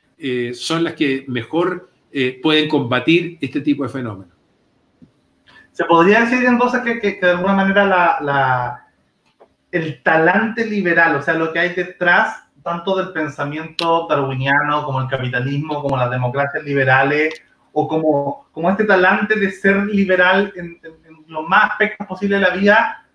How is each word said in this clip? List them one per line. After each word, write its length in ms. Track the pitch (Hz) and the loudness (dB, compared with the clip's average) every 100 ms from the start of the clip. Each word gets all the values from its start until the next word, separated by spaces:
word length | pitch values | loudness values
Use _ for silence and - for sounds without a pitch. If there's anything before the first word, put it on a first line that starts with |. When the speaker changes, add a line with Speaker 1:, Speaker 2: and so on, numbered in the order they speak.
| _ _ | _ _
Speaker 1:
Eh, 340 | 139 123 120 | -6 -4 -4
son 320 | 123 - 165 | -6 -4 -2
las 80 | 165 | -2
que 320 | - 143 131 131 | -2 -2 -2 -4
mejor, 600 | 123 110 156 180 180 - _ _ | -6 -4 -2 -2 -4 -10 _ _
eh, 260 | 139 127 127 | -4 -4 -2
pueden 260 | 160 156 151 | 0 2 2
combatir 680 | 151 120 123 120 170 170 - | 0 0 0 2 2 0 -6
este 220 | 131 151 | -8 -4
tipo 200 | 135 139 | -2 -2
de 40 | 131 | -4
fenómenos. 460 | 139 120 98 92 _ _ _ _ _ _ _ - _ _ _ _ - _ | -6 -8 -10 -14 _ _ _ _ _ _ _ -20 _ _ _ _ -20 _
Speaker 2:
¿Se 140 | - 170 | -4 4
podría 400 | 165 175 220 233 | 6 6 6 4
decir 180 | 247 | 2
entonces 380 | 247 240 247 240 | 2 2 2 0
que, 180 | 233 233 | -2 -2
que, 180 | 202 - | -2 0
que 60 | |
de 80 | 180 | 2
alguna 220 | 175 185 | 2 2
manera 320 | 196 190 196 196 | 2 2 2 4
la, 320 | 185 170 160 | 4 2 2
la, 680 | 143 139 131 127 123 123 - _ _ _ _ _ _ _ _ | 0 0 0 0 -4 -8 -18 _ _ _ _ _ _ _ _
el 300 | 170 160 135 | -6 -4 -4
talante 640 | - 160 165 202 226 233 214 | 0 4 4 2 0 -2 -4
liberal, 500 | 208 175 170 170 143 | -2 0 2 2 0
o 60 | |
sea, 100 | 147 | -2
lo 220 | 160 160 | -2 -2
que 40 | 165 | -2
hay 160 | 175 | -2
detrás 680 | 175 180 - 175 185 220 - _ _ | -4 -6 -2 2 2 2 -4 _ _
tanto 340 | 170 170 196 190 | -8 -6 -4 -4
del 160 | 185 | -4
pensamiento 920 | 160 151 135 143 151 160 - 170 165 165 | -6 -6 -6 -8 -8 -10 -6 0 0 0
darwiniano 760 | 147 135 131 135 143 147 151 147 | -2 -2 -2 0 0 0 -2 -2
como 160 | 131 | -4
el 40 | 127 | -4
capitalismo, 760 | 135 123 123 131 143 156 147 | -4 -4 -4 -4 -4 -4 -6
como 160 | 135 131 | -4 -2
las 120 | 123 | -2
democracias 540 | 127 123 135 139 151 | -2 -4 -2 -4 -6
liberales, 720 | 147 139 131 131 139 147 156 - _ _ _ | -4 0 2 2 2 0 -2 -4 _ _ _
o 120 | 151 147 | -4 -2
como, 600 | 160 156 143 143 139 - | 0 0 0 -2 -8 -12
como 180 | - 170 | -4 -2
este 140 | 196 | 0
talante 540 | 208 185 185 214 214 214 | 2 4 4 2 0 0
de 120 | 196 | -2
ser 340 | - 196 196 | 0 0 0
liberal 640 | 202 202 190 185 180 196 202 180 | 0 0 2 4 4 2 0 -6
en, 240 | 170 165 | -14 -14
en, 100 | 165 160 160 | -20 -20 -20
en 180 | 160 156 | -20 -14
los 180 | 160 160 | -10 0
más 260 | 196 214 | 2 2
aspectos 340 | - 202 - 202 | 0 -4 -4 -10
posibles 340 | - 202 196 | -6 -2 2
de 60 | 185 | 2
la 100 | 180 | 2
vida, 500 | 202 214 233 - _ | 4 4 2 -4 _